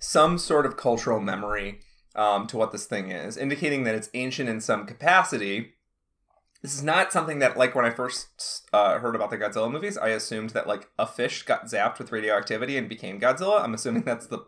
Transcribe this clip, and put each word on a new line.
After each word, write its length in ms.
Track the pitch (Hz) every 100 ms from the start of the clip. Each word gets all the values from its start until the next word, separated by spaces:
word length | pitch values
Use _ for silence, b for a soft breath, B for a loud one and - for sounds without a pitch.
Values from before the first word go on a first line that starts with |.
some 360 | - 160 160 175
sort 260 | - 151 135
of 100 | -
cultural 440 | 127 113 - 110
memory 600 | 98 95 104 104 101 - - _ _
um, 320 | 107 107 101 110
to 80 | 117
what 160 | 110
this 140 | 101 -
thing 240 | 107 95
is, 260 | 90 87 110
indicating 480 | 139 143 147 139
that 100 | 120
it's 160 | 110 107
ancient 340 | 123 131 135 123
in 120 | 110
some 260 | - 107 101
capacity. 840 | - 156 185 180 120 101 101 117 _ _ _ _ _ _ _ _ _
This 120 | 131
is 80 | 139
not 300 | 147 175 185
something 280 | 180 156 147
that, 180 | 131 127
like, 160 | 127
when 100 | 127
I 60 | 117
first, 720 | 117 123 - - - - - -
uh, 260 | 104 101 85
heard 160 | 120
about 160 | 113 107
the 60 | 110
Godzilla 340 | 104 110 117
movies, 280 | 147 202 202
I 100 | 113
assumed 420 | 110 - 110 110
that, 160 | 110 -
like, 220 | 101 - -
a 80 | 110
fish 360 | - 123 -
got 240 | - 123 113
zapped 320 | 110 110 -
with 120 | 117
radioactivity 680 | 113 107 104 - 110 127 139
and 100 | 104
became 320 | 113 95 98
Godzilla. 420 | 120 135 190 208
I'm 120 | 123
assuming 280 | 110 127 117
that's 220 | 127 117 -
the 100 | 113